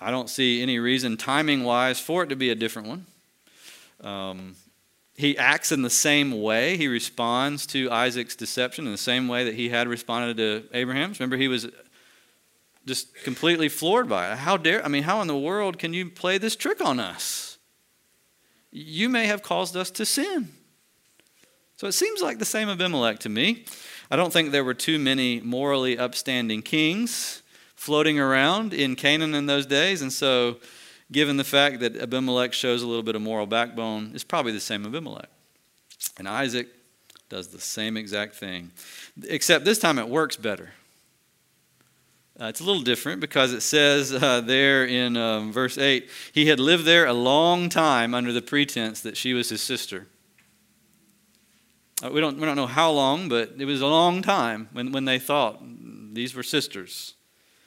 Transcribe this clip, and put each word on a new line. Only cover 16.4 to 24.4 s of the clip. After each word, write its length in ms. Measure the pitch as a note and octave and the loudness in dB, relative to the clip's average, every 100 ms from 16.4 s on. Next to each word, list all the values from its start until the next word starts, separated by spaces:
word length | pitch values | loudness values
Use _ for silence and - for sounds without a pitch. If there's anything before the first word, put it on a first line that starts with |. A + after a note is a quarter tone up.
| A3 A3 | -2 -2
trick 260 | D4+ G#4+ | -4 -2
on 160 | D4+ B2+ | 0 0
us? 600 | G2 - - - - - _ _ _ _ _ _ _ _ _ _ _ | -4 -6 -8 -8 -10 -16 _ _ _ _ _ _ _ _ _ _ _
You 380 | - D3+ D#3 A3+ | -18 -10 -2 2
may 160 | B3 A3 | 2 2
have 160 | G#3 | 0
caused 340 | - F3 F3+ F3+ | -2 -2 0 -2
us 140 | F#3 | -4
to 160 | - A3 | -4 -2
sin." 420 | - E4+ F#4 F#3+ - _ _ _ _ _ _ _ _ _ _ _ - | 0 0 -2 -4 -10 _ _ _ _ _ _ _ _ _ _ _ -10
So 100 | G3+ | -4
it 60 | |
seems 300 | - G#4 G#4+ | 0 0 0
like 160 | E4+ A#3 | -4 -2
the 80 | G#3+ | -4
same 240 | A3 G#3+ | -2 -2
Abimelech 480 | F#3 F3+ D#3 A#2 G#2+ | -2 0 2 2 0
to 100 | A2 | -4
me. 380 | G#2+ E3 A#3 - - - - - | 0 0 0 -6 -18 -18 -20 -2
I 60 | C3+ | 0
don't 160 | F3 | 2
think 180 | E3+ | 2